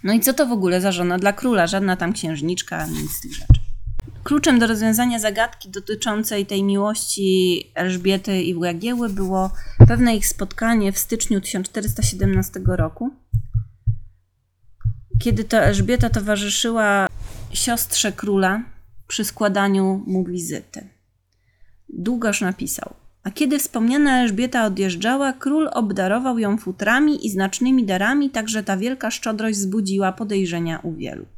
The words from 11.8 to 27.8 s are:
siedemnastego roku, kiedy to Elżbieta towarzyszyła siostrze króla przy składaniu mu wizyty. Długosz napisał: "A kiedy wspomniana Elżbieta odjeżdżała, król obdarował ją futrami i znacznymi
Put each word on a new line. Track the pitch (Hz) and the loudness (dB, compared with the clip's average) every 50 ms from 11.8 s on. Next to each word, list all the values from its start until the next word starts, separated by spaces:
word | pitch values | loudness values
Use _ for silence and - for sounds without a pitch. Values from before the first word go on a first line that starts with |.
| 302 320 - - | -4 -4 -2 0
siedemnastego | 220 - - 185 196 196 190 190 190 - - 190 185 185 180 | 0 0 0 2 0 2 2 2 0 -2 -6 -4 -2 -2 0
roku, | 180 160 160 - - 233 262 294 _ _ _ - - - - - - - - - _ _ - - - - - - _ _ _ _ _ _ _ _ _ _ - - _ - - - - - - - 110 | 0 -2 -4 -4 -6 -8 -8 -8 _ _ _ -4 -4 -4 -2 -4 -4 -4 -4 -14 _ _ -4 -4 -4 -6 -16 -20 _ _ _ _ _ _ _ _ _ _ -20 -20 _ -4 -4 -4 -4 -12 -2 -2 0
kiedy | - 233 226 208 220 | 2 2 0 0 0
to | - - 226 | 2 2 4
Elżbieta | 160 - 202 196 202 202 247 240 247 233 | 4 4 4 2 2 2 2 2 2 2
towarzyszyła | 226 226 196 208 208 202 202 208 202 - - 233 233 226 214 208 202 202 190 180 - - - - - - - - | 2 0 0 0 -2 -2 0 -2 -2 -2 -2 0 0 2 2 2 4 2 2 0 -4 -8 -12 -12 -12 -12 -12 -8
siostrze | - - - 254 233 233 - - - - - 208 | -6 -4 -2 -2 -2 -2 -2 -4 -2 -2 -2 -2
króla | 202 - - 202 202 196 190 185 196 220 240 - - - - - - - - _ | -4 -4 -2 0 2 2 2 2 0 -2 -4 -8 -14 -20 -20 -20 -20 -20 -14 _
przy | - - 214 | -6 -4 -4
składaniu | 208 - - 220 208 196 202 196 196 196 196 190 190 190 196 202 | -4 -2 0 0 2 2 2 2 4 4 4 4 2 0 -2 -2
mu | - 185 185 185 | -2 -2 0 0
wizyty. | 175 180 180 165 170 151 - - _ - - - 196 _ _ _ _ _ _ _ _ _ _ _ _ _ _ - - - - _ - | -2 -4 -6 -6 -6 -8 -10 -10 _ -18 -20 -20 -20 _ _ _ _ _ _ _ _ _ _ _ _ _ _ -20 -20 -20 -20 _ -16
Długosz | - - 180 214 247 233 226 214 202 - | -12 -6 -4 -4 -2 0 0 -2 0 0
napisał: | 214 180 185 - - 277 - - - - - - _ - _ _ | -2 -2 -2 -4 -6 -8 -6 -8 -10 -14 -16 -20 _ -20 _ _
"A | _ - | _ -10
kiedy | 208 - 202 254 294 285 | -2 -2 0 2 2 0
wspomniana | - - - 240 220 233 254 294 294 285 262 254 | -2 -4 -2 0 0 2 4 4 4 4 4 4
Elżbieta | 247 233 202 196 247 247 247 247 226 | 2 2 2 0 -2 0 2 0 0
odjeżdżała, | 214 190 185 196 190 180 170 190 226 254 269 277 269 | 2 0 0 0 -2 -2 -2 -2 0 0 0 0 -2
król | 262 262 - 269 285 311 311 - | -2 -4 -4 -2 0 0 0 0
obdarował | - - 233 202 202 196 185 190 202 240 254 262 247 226 | 0 -2 -2 -2 0 0 0 0 0 0 0 0 0 0
ją | 220 202 202 220 | 0 0 0 -2
futrami | - 185 185 - 202 208 233 262 302 302 294 - - | -2 -6 -8 -4 0 2 2 4 4 4 2 0 -2
i | 214 | -2
znacznymi | 196 185 190 196 - - 247 254 262 262 | 0 0 -2 -2 0 0 2 4 4 4